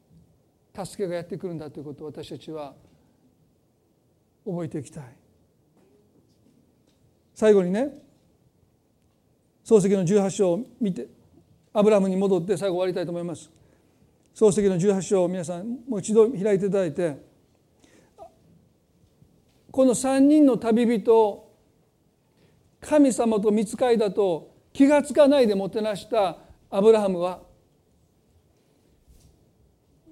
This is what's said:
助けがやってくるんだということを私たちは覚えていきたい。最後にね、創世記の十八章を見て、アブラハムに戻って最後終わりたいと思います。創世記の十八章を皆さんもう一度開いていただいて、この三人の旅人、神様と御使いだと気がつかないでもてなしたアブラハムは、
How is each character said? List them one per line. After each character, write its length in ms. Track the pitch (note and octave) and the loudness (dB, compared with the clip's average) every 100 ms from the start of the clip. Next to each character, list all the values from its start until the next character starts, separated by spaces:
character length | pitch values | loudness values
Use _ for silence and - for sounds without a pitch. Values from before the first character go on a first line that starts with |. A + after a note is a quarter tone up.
| _ _ _ _ _ _ _ | _ _ _ _ _ _ _
助 300 | - F3 - | -16 -14 -10
け 40 | F#3 | -8
が 80 | F3 | -8
や 60 | |
っ 20 | |
て 120 | E3+ E3+ | -10 -12
く 100 | F#3 | -10
る 80 | |
ん 40 | D#3+ | -12
だ 120 | D3+ | -14
と 100 | - | -16
い 20 | |
う 20 | |
こ 80 | D3 | -16
と 120 | C#3 | -16
を 20 | D3+ | -16
私 240 | E3 D3 | -16 -16
た 80 | D3+ | -16
ち 120 | - | -14
は 240 | D#3 C#3+ - _ _ _ _ _ _ _ _ _ _ _ _ _ _ _ _ A3 | -14 -14 -18 _ _ _ _ _ _ _ _ _ _ _ _ _ _ _ _ -12
覚 160 | E3+ E3 | -10 -10
え 20 | |
て 100 | D#3+ | -12
い 60 | |
き 80 | - | -14
た 80 | D#3+ | -20
い。 40 | B2 _ _ _ _ _ _ _ _ _ _ _ _ _ _ _ _ _ _ _ _ _ _ | -20 _ _ _ _ _ _ _ _ _ _ _ _ _ _ _ _ _ _ _ _ _ _
最 200 | - A3 | 0 2
後 80 | G3+ | 4
に 80 | F3 | 2
ね、 180 | G3+ C#4+ - _ _ _ _ _ _ _ _ _ _ _ _ _ _ _ _ | -4 -6 -10 _ _ _ _ _ _ _ _ _ _ _ _ _ _ _ _
創 160 | - A3 | 2 4
世 80 | F#3+ | 4
記 80 | G3 | 0
の 80 | |
十 160 | E3 G#3 | 2 0
八 100 | G3 | 0
章 220 | - F#3 | 0 -2
を 140 | F3 B3+ _ | -2 -6 _
見 140 | G#3 | -6
て、 160 | F#3 - _ _ _ _ _ _ | -6 -14 _ _ _ _ _ _
ア 100 | G#3+ | 0
ブ 60 | G#3 | 2
ラ 80 | G#3 | 2
ハ 40 | |
ム 100 | F#3+ | 0
に 60 | F#3 | -2
戻 240 | G3+ F#3 | -2 -2
っ 20 | |
て 120 | F3 F3 | -2 -4
最 100 | G3 | -4
後 80 | F3 | -4
終 40 | |
わ 60 | F#3 | -4
り 60 | |
た 80 | F3+ | -6
い 60 | F3+ | -8
と 40 | |
思 100 | E3+ | -8
い 40 | |
ま 100 | F3 | -10
す。 160 | D3+ - _ _ _ _ _ _ _ _ | -12 -16 _ _ _ _ _ _ _ _
創 180 | - G#3+ | 0 2
世 100 | G#3 | 2
記 60 | G3 | 0
の 80 | F3+ | 2
十 160 | G3+ | 0
八 80 | F#3+ | 0
章 240 | - G3 | 0 0
を 40 | F3 | 0
皆 160 | F#3 | -4
さ 180 | E3 F3 | -8 -10
ん 160 | A3+ B3+ - | -10 -12 -8
も 80 | G#3 | -8
う 40 | |
一 120 | - | 0
度 180 | A3 A3 | 2 2
開 260 | G3 G#3+ G3 | 0 -2 -2
い 20 | |
て 80 | G3+ | 0
い 40 | |
た 60 | G3 | -2
だ 80 | |
い 80 | F3 | -4
て、 240 | D#3+ E3+ C3 - _ _ _ _ _ _ _ _ _ - _ _ _ _ _ _ _ _ _ _ _ _ _ _ | -4 -6 -6 -16 _ _ _ _ _ _ _ _ _ -20 _ _ _ _ _ _ _ _ _ _ _ _ _ _
こ 140 | C4 C4 | 2 2
の 80 | |
三 340 | G#3+ C4 C4+ C#4 | 2 0 2 4
人 160 | D4+ | 6
の 140 | C#4 G3 | 6 4
旅 280 | A#3 A3+ A#3 | 0 2 2
人、 560 | A#3 A#3 A3+ G#3+ - - _ _ _ _ _ _ _ _ _ _ _ _ _ | 0 4 4 4 -2 -18 _ _ _ _ _ _ _ _ _ _ _ _ _
神 340 | - D4+ C4+ | 0 2 4
様 260 | G#3+ A3+ G#3+ | 2 -2 0
と 100 | G#3+ | 0
御 140 | G#3 | 0
使 280 | G#3+ A#3 B3+ | -2 -2 0
い 40 | A3+ | 0
だ 140 | G#3 | 0
と 440 | G3+ G3 D3+ - _ _ | -2 -2 -2 -8 _ _
気 120 | - C#4 | 0 4
が 160 | D4 | 4
つ 120 | C#4+ | 2
か 120 | C#4 C#4 | 4 4
な 140 | C#4+ | 4
い 60 | A3+ | 2
で 80 | |
も 160 | G3 F#3+ | 0 -4
て 100 | A3+ | -6
な 160 | G#3+ G3 | -6 -8
し 100 | - | -4
た 260 | A3+ F#3 - - _ _ | -2 -2 -4 -18 _ _
ア 140 | G3 | 2
ブ 100 | G#3+ | 4
ラ 80 | G#3+ | 4
ハ 80 | G3+ | 2
ム 120 | F3+ | -4
は、 200 | F3+ F3 - _ _ _ _ _ _ _ _ _ _ _ _ _ _ _ _ - _ _ _ _ _ _ _ _ _ | -6 -8 -18 _ _ _ _ _ _ _ _ _ _ _ _ _ _ _ _ -20 _ _ _ _ _ _ _ _ _